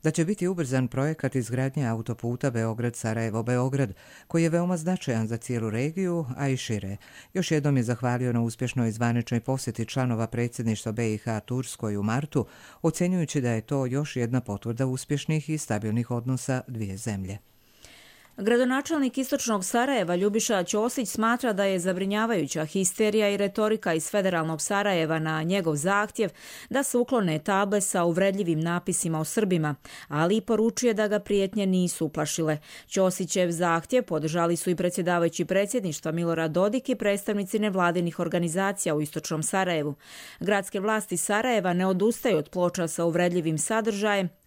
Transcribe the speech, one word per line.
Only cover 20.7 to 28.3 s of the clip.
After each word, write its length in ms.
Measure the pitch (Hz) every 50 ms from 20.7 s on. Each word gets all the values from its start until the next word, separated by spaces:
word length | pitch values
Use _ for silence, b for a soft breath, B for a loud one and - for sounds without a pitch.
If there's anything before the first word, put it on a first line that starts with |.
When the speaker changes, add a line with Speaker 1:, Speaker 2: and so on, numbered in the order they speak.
| - 208 214 247 - - 240 190
Speaker 2:
smatra 440 | - - 220 226 233 240 - 247 214
da 100 | 185 202
je 160 | 196 190 185
zabrinjavajuća 840 | 170 185 185 180 196 196 202 214 220 226 233 190 151 135 - 160 156
histerija 640 | 151 - 196 190 175 - - 226 214 208 220 208 202
i 80 | 202 196
retorika 560 | 202 202 196 - 214 214 220 214 - - 165
iz 160 | 160 160 -
federalnog 520 | - 208 190 190 180 165 160 160 160 151
Sarajeva 580 | - - 208 202 208 208 190 170 160 151 160 160
na 240 | 156 156 156 156 156
njegov 320 | 170 185 202 180 165 151
zahtjev 540 | 147 139 180 196 202 208 208 - - 226 180 B B B B B B B B
da 140 | - 262 277
se 140 | - - 247
uklone 420 | 240 247 269 240 208 175 156 156
table 420 | - - 202 190 202 202 202 208
sa 220 | 196 - - 196 170
uvredljivim 560 | 170 170 170 190 196